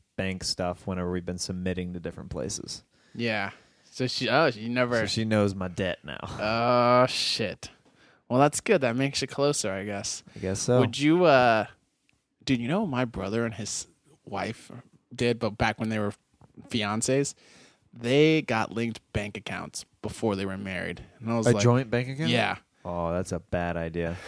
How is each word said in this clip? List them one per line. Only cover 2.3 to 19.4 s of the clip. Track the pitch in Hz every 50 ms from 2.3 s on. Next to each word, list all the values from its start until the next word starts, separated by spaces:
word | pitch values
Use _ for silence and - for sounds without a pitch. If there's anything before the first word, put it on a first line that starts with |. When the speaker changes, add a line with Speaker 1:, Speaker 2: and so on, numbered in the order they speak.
Speaker 1:
places. | - 80 64 80 - - - - - - - _ _ _ _ _ -
Speaker 2:
Yeah. | 110 120 117 107 104 98 95 - - _ _ _ _ _ _
So | - - 131
she, | 127 - - 131 107
oh, | 120 143 165 143
she | 113 104 110 117
never | 120 127 127 120 123 113
Speaker 1:
So | 110
she | 101 - 113 113
knows | 110 110 107 101 101 95
my | 98 92 92
debt | 87 - 95 90 - - -
now. | 76 67 - -
Speaker 2:
Oh, | - - - 104 107 113 113 117 123 123 123 120 120 123 123 127
shit. | 127 - - - - - - 113 92 - - - - - _ _ _ _ _ _ _ _ _ _ -
Well, | 120 127
that's | 143 151 - -
good. | - - 214 170 135
That | 120 117
makes | 127 135 139 139 - 143
you |
closer, | 131 - - 139 147 143 - - 101 95
I | 98 98
guess. | 104 101 98 101 - - - - - -
Speaker 1:
I | -
guess | 104 92 95 98
so. | - - 123 127
Speaker 2:
Would | 123 123 120 131
you, | 143 151 160 180 180
uh, | 160 139 131 123 120 113 110 101 - - _ _ _ _ _ _ _ _ _ _ _ _ _ -
dude, | - 135 117
you | 120 120
know | 160 202 226
what | 175
my | 131 123 131
brother | 117 120 95 95 98 107 117 117
and | 113 110
his | 113 107 - - - - - _ _ _ _ _ _ -
wife | - 104 98 95 104 117 - - - - 123 - _ _ _ _ _ -
did, | 123 123 120 117 113
but | - 107 104
back | - 117 113 107 -
when | 117 110
they | 110 110
were | 104 104 - - _ _ _ _ _ _ _ - - -
fiancés? | - 117 104 101 107 113 - - 135 139 143 - - _ _ _ - - - - _ _ _ _ -
They | 120 117 120 131 143 151 156 156 156 -
got | - 117 110 110 -
linked | - 113 117 117 110 - _ _ -
bank | 110 104 107 98
accounts | 104